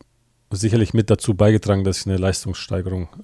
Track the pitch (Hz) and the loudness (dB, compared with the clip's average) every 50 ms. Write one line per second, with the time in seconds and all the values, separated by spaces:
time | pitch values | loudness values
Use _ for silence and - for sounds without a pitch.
0 | _ _ _ _ _ _ _ _ _ - 101 95 104 110 110 117 107 - - 110 | _ _ _ _ _ _ _ _ _ -8 -6 -2 0 2 2 2 2 2 2 0
1 | 104 - 107 - - - 101 90 104 104 110 104 - 101 101 98 95 95 90 - | 2 2 2 0 2 -2 2 4 4 4 4 4 2 0 0 0 0 -2 -2 -4
2 | - 101 95 92 92 95 95 - - 98 92 - - - - 92 92 92 92 92 | -4 -2 -2 0 0 0 -2 -2 -6 -8 -8 -8 -8 -6 -6 -4 -4 -4 -6 -6
3 | 87 - - - | -8 -10 -12 -12